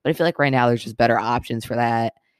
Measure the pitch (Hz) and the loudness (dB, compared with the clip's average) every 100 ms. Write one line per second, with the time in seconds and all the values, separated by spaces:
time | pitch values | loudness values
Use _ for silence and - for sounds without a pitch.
0 | 131 160 170 165 139 131 120 120 - 110 | -4 0 0 0 0 2 2 0 -2 0
1 | 117 110 110 120 - 117 - 113 120 117 | 2 2 0 -2 -4 -8 -6 -2 0 0
2 | 113 - _ _ | -2 -6 _ _